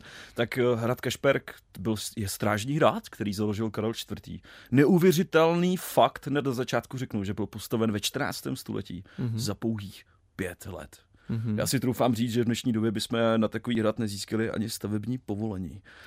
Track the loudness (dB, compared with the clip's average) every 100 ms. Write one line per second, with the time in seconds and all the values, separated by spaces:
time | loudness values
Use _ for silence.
0 | -20 -20 -8 -4 -2 2 2 2 0 -2
1 | -4 0 2 2 -2 -18 _ -6 -2 -2
2 | -4 -6 -6 -2 0 0 0 4 4 4
3 | -4 -6 -4 0 0 0 -4 -2 -4 -4
4 | -8 -10 -10 -14 -14 -20 2 6 8 8
5 | 6 6 4 4 6 4 2 0 0 4
6 | 4 2 -4 -2 0 -2 -2 -2 -2 -6
7 | -4 -4 -2 -4 -6 -8 -4 0 0 0
8 | -2 -4 -4 -4 -6 -6 -6 -8 -8 -12
9 | -12 -6 -4 -2 -4 -2 -2 -2 -6 -14
10 | -20 _ _ -8 -6 -8 -12 -12 -14 -20
11 | _ _ -8 -4 -2 0 0 0 0 2
12 | 2 2 0 0 0 0 0 0 0 -2
13 | -2 0 2 4 2 -2 -2 0 0 0
14 | -2 -4 -4 -2 0 -2 -4 -4 -4 -4
15 | -4 -6 -4 -4 -4 -4 -8 -10 -18 -20